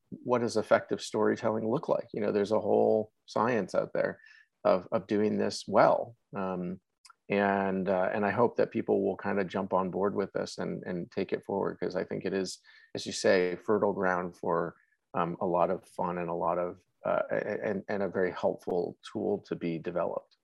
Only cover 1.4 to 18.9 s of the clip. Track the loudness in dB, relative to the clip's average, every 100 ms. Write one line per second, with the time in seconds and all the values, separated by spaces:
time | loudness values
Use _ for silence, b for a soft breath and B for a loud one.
1.4 | 0 -2 0 -2 0 -2 -2 -4 0 0
2.4 | 2 0 2 4 4 4 0 _ -6 0
3.4 | 2 2 0 -2 -2 0 -2 -4 b b
4.4 | b _ 2 2 2 -4 0 2 2 2
5.4 | 0 -4 0 6 6 4 0 -10 _ -6
6.4 | -4 -4 -6 -8 _ _ -20 -20 -2 2
7.4 | 4 4 2 0 2 2 2 2 0 2
8.4 | 2 2 0 0 0 2 2 -2 -2 -2
9.4 | -2 -2 0 0 0 0 0 0 -2 -4
10.4 | -6 -6 -6 -6 -6 -6 -6 -6 -4 -4
11.4 | -4 -2 -2 -4 -4 -4 -4 -6 -4 -2
12.4 | -2 -6 b b b -10 -8 0 4 4
13.4 | 4 0 0 2 2 2 0 0 -2 -6
14.4 | -2 0 -2 -6 _ _ _ -2 -2 -2
15.4 | 0 2 2 0 -6 -6 -4 -2 -4 -2
16.4 | 0 0 -2 -6 _ _ -2 -2 0 -2
17.4 | -2 -4 -4 -4 -4 -4 -2 0 -2 0
18.4 | -2 -2 -2 -2 -2